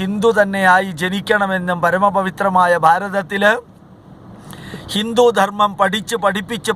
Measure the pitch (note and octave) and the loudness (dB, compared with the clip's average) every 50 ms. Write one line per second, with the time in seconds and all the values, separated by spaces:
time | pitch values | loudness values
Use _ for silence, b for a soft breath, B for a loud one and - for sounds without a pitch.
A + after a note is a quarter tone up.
0 | F#3+ F#3+ G#3 G#3+ G3 A#3 G#3+ G#3+ G3+ G3 G3 G3 F#3+ F#3 F#3 F#3 G3 G3 F3 C#3+ | -6 -4 -2 0 2 2 4 2 2 0 0 2 4 4 4 4 2 -2 -4 -4
1 | F3+ F#3 F#3+ G3+ F#3+ - G#3+ G#3 G3+ F#3+ F#3+ F#3 F3 F3+ F3+ E3+ E3 E3+ E3+ F#3 | -4 -4 -4 -2 -2 0 0 0 0 0 -2 -2 -2 -4 -2 -2 0 0 0 2
2 | G3+ G3+ F#3+ G3 F#3+ F#3+ - - G3+ G3 F#3 F#3 F3+ F3 F3 E3+ D#3+ D#3+ E3+ F#3 | 2 2 2 0 -2 -2 -2 -2 -2 0 2 2 2 2 2 4 4 4 4 2
3 | G3 G3+ F#3 G3 F#3+ D3+ G3 G3 G3+ G#3 A3+ B3 - - - - - - - - | 0 -4 -6 -6 -6 -4 -2 0 2 2 2 0 -4 -12 -20 -20 -20 -20 -20 -20
4 | - - - - - - B B B B B B B B B B B - - G3+ | -20 -20 -20 -20 -20 -20 B B B B B B B B B B B -8 -6 -6
5 | G#3+ A3+ A#3 A#3 B3 A#3+ G#3+ G3+ G3 G3 G3+ G#3 G#3 G3+ F#3+ G3 G3 F#3+ F3+ A3 | -6 -2 2 4 4 4 4 2 0 0 0 0 0 0 0 0 0 0 0 -2
6 | G3 - A#3 A3+ F#3+ G3 F#3+ G#3 F#3+ E3+ A#3 G#3 - - G#3 | -6 -6 -4 -2 -2 -2 -2 -2 -4 -6 -8 -6 -4 -4 -4